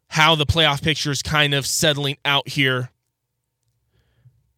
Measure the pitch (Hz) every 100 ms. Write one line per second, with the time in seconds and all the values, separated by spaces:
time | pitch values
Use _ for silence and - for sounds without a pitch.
0 | _ 156 156 160 147 165 156 139 165 143
1 | 156 135 - 151 147 143 127 - 160 143
2 | 143 139 147 139 139 147 135 127 123 _
3 | _ _ _ _ _ _ _ _ _ _
4 | _ _ _ _ _